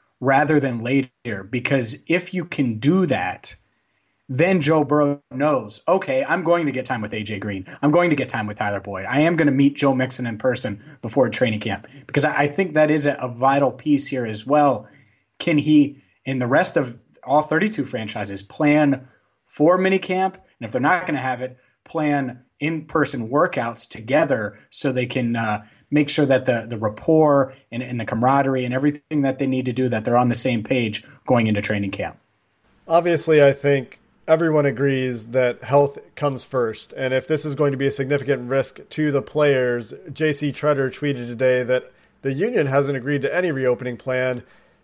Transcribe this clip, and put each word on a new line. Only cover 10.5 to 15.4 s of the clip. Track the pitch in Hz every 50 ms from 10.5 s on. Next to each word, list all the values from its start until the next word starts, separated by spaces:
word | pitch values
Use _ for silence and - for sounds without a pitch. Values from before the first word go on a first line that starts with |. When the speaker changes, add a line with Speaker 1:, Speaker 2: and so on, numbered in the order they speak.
| 120 113 - 123 104 101 - - - - -
Speaker 1:
before | 113 - 143 131 117
training | - - 131 117 110 104
camp." | - 113 98 98 - - - - - -
Because | - 151 139
I, | 151 147 -
I | 147 147
think | 147 - 196 175 147
that | 156 151 151
is | 151 156 139
a, | 147 135
a | - - 123
vital | 120 117 127 135 139 143 143 131
piece | - - - 151 147 135 139 -
here | 139 131 120
as | 113 107 104 - 131
well. | 143 151 147 143 - 107 - - _ _ _ _ _ _ _ _ _
Can | -